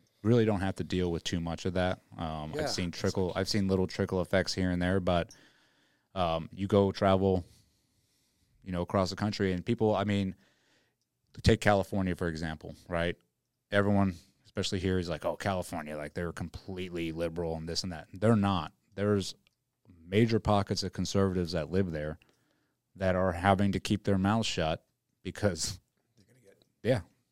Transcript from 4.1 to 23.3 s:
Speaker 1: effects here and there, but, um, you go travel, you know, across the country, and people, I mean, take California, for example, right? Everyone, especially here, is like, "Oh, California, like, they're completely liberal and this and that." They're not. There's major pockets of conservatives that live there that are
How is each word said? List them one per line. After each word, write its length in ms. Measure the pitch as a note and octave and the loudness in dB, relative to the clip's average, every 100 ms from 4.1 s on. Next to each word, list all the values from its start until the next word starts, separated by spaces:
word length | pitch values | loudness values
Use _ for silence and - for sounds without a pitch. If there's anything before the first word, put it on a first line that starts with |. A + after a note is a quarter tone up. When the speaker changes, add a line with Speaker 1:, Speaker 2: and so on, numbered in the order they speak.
| F#2 | -2
Speaker 1:
effects 320 | E2+ F#2+ F2+ | 0 0 0
here 180 | - F#2 | -2 -2
and 100 | F2 | 0
there, 180 | F2 G2 | 0 0
but, 320 | F2+ F2 E2 - - _ _ _ _ _ _ F#2+ | 2 0 -2 -10 -20 _ _ _ _ _ _ -2
um, 340 | F2 E2 D#2 | 0 0 -4
you 140 | F2 F#2+ | -6 2
go 240 | G2+ G2 | 4 4
travel, 540 | F#2+ G2 F#2+ G2 F#2 F2+ - _ _ _ _ _ _ _ _ _ _ | 4 4 4 4 2 -2 -16 _ _ _ _ _ _ _ _ _ _
you 80 | F#2+ | -6
know, 100 | F2+ | -4
across 280 | F2 G2+ F#2 | 0 2 2
the 60 | F#2+ | 0
country, 380 | G#2 G2+ G2 | -4 0 0
and 120 | F2+ F2 | 0 -2
people, 300 | A#2 A2 G2+ | 0 2 2
I 80 | |
mean, 320 | G#2 G2+ F#2+ F#2 _ _ _ _ _ _ _ _ _ - | 0 0 -2 -6 _ _ _ _ _ _ _ _ _ -2
take 180 | - A2+ | 2 4
California, 540 | - G2+ F#2+ G#2 F#2 F2 | 6 4 2 -2 -2 -2
for 120 | F2 | -4
example, 480 | D#2 D#2+ D#2 E2+ E2 - | -4 -6 -8 -12 -18 -6
right? 280 | F2 F2 F2 _ _ _ _ _ | -2 -2 -4 _ _ _ _ _
Everyone, 440 | G2+ G2+ G2+ G2 F2 - _ - | 0 2 4 2 -2 -14 _ -12
especially 340 | - F#2 G2 | -6 -4 -2
here, 200 | F#2 F#2 | 0 0
is 80 | F2 | -2
like, 180 | D#2 F2 | -4 -4
"Oh, 100 | D#2 | -2
California, 600 | G#2 F#2 F2 E2+ D2+ D2+ | -2 -2 -4 -8 -8 -10
like, 180 | D2+ | -8
they're 200 | - F2 | -6 -6
completely 800 | D#2 E2+ - - F#2 F#2 F2 E2 | -6 -10 -10 -12 -10 -8 -6 -6
liberal 440 | D#2+ E2+ D#2+ E2+ D#2+ | -4 -4 -4 -4 -4
and 140 | D#2+ | -6
this 140 | E2 | -6
and 80 | F#2+ | -6
that." 140 | D#2+ - | -10 -12
They're 220 | - G#2+ A2+ | -2 2 4
not. 380 | G2 F#2 D#2 _ _ - | 4 0 -4 _ _ -4
There's 400 | G#2 G#2 F#2 - _ _ _ _ _ F2 E2 | 0 0 -2 -10 _ _ _ _ _ -20 0
major 320 | G2 A#2 A2+ | 4 4 2
pockets 440 | A2 G#2 G2+ G2+ | 2 2 2 -2
of 80 | F#2 | -4
conservatives 640 | - F2+ G2+ G2 F#2 E2+ | -4 -2 2 2 2 -2
that 180 | E2+ D2 | -2 0
live 200 | F2+ F#2+ | 0 0
there 280 | D#2 D2+ D#2 _ _ _ _ _ _ _ F#2 | -2 -6 -8 _ _ _ _ _ _ _ -4
that 200 | F#2+ F#2 | 0 2
are 160 | F#2 | 0